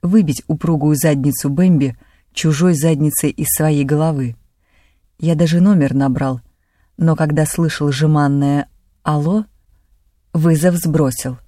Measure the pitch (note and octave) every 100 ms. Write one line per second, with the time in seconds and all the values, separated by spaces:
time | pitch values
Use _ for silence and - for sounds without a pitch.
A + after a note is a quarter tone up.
0 | F3 G#3+ E3 C3 - D3+ E3 D#3+ D3 D3
1 | D#3+ C#3+ C#3 C3+ C#3+ C#3+ F#3 D#3+ C3+ A#2+
2 | _ _ _ - D#3+ D3 F3+ D#3 E3 D3+
3 | D3+ - D3 - D3+ - D#3 D3 C#3 D3+
4 | D#3+ D3 B2 A#2 _ _ _ _ _ _
5 | _ _ D#3+ D#3 E3 E3+ F#3 G3 C#3 C3+
6 | C#3 B2+ C3+ B2+ _ _ _ _ _ -
7 | E3 D#3 D#3 D3+ D3+ - D#3+ - D3 C3+
8 | D#3 D3+ C#3+ C#3 C#3+ C#3+ - _ _ _
9 | - D3+ D3+ G#3 G#3+ _ _ _ _ _
10 | _ _ _ D#3+ E3 D#3+ F3 F3 E3 D#3
11 | C#3 B2 C3 B2+